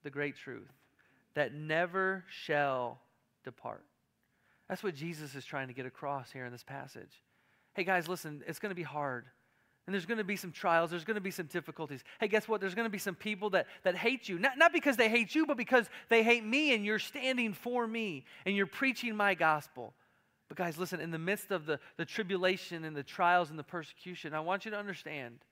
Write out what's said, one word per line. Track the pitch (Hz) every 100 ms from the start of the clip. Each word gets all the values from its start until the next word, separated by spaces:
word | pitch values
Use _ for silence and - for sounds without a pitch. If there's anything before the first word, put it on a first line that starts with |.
the | -
great | 139 147 127
truth, | - 117 - _ _ _ _ _ _ -
that | 135
never | 143 156 156 175 185 190 190 180
shall | - - 147 143 131 123 123 _ _ _ _ -
depart. | 123 120 - - _ _ _ _ _ _ _ _
That's | 185
what | 208
Jesus | 147 165 160 151 135
is | -
trying | 147 131
to |
get | 123 127
across | - 143 139 123
here | 135 123
in |
this | 120
passage. | - 139 135 - - _ _ _ _ _ _ -
Hey | 180
guys, | 185 160
listen, | 180 160 147 131
it's | 160
gonna | 214 180
be |
hard. | 156 147 143 123 117 _ _ _ _ _ -
And |
there's | 196 165
gonna | 226
be | 196 202
some | 185
trials, | 147 190 165 165
there's | 175
gonna | 156 214
be | 190
some | 180 160
difficulties. | 180 160 156 156 139 - -
Hey, | 220
guess | 214 214
what? | 214
There's | 190
gonna | 185 196
be | 202
some | 196 175
people | 214 208 208
that, | 185 - -
that | 190 180
hate | 208 254 -
you. | 175
Not, | 240 262
not | 330
because | 339 285 233
they | 226
hate | 233 220 302
you, | 311
but | 262
because | 240 214 208 - -
they | 226
hate | 220 240 214
me | 262 311
and | 233 208
you're | 214
standing | - 294 254 254 226
for | 190 240 247 233
me | 226 220 147 - - -
and | 202
you're | 196
preaching | - 269 240 240
my | 214 202
gospel. | 180 165 156 - - 117 _ _ _ _ _ _
But | -
guys, | 175 156
listen, | 180 175
in | 160
the | 165
midst | 165 202 -
of | 190 151
the, | 147 - -
the | 170
tribulation | - 196 190 185 185 - 170 160
and | 151
the |
trials | 139 - 175 180 170
and | 156
the |
persecution, | 143 175 151 - - 180 160
I | 156
want | 160 196
you | 220
to | 208
understand | 208 180 - 151 123 117 _